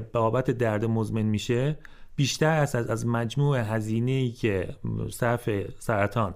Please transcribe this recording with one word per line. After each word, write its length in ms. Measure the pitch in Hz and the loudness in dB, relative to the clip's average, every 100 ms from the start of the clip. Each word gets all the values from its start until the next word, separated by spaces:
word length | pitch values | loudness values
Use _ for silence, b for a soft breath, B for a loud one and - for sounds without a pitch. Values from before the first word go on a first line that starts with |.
| 110 | 0
بابت 380 | 117 113 127 131 | 0 2 2 0
درد 340 | 117 117 107 | 0 2 2
مزمن 360 | 113 113 110 110 | 2 0 0 0
می‌شه 560 | 107 104 - 120 139 151 B B B | 0 0 0 0 0 -2 B B B
بیشتر 340 | - 135 - 156 | -2 0 2 2
است 240 | 160 139 | 4 2
از، 120 | 120 117 | 0 0
از 200 | 113 117 | -2 0
مجموع 520 | 117 117 139 143 131 | 0 0 2 2 2
هزینه‌ای 720 | 107 113 110 113 123 135 127 | 0 -2 0 0 0 0 0
که 440 | 113 117 95 - - 113 110 107 | 0 0 0 -2 -6 -6 -4 -4
صرف 380 | - 117 117 - 101 - - | -2 0 0 0 -2 -4 -6
سرطان، 540 | - 107 101 120 101 | -2 0 2 2 -2